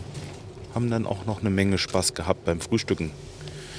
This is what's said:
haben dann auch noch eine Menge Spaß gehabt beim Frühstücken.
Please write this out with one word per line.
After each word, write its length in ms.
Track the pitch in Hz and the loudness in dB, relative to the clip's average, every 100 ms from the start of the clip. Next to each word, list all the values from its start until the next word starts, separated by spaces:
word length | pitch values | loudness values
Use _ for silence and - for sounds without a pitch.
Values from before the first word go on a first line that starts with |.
| - - - - - - - | -10 -10 -10 -10 -14 -14 -6
haben 160 | 113 120 | 0 2
dann 160 | 113 107 | 2 2
auch 180 | 95 | -2
noch 160 | 104 104 | -2 0
eine 100 | 104 | 2
Menge 280 | 98 98 92 | 4 6 4
Spaß 360 | - 95 90 | 2 2 2
gehabt 300 | - 87 - | 2 0 2
beim 160 | - 85 | 2 0
Frühstücken. 520 | - 113 - 95 80 71 - - - - - | 2 0 2 0 0 -6 -12 -12 -12 -10 -10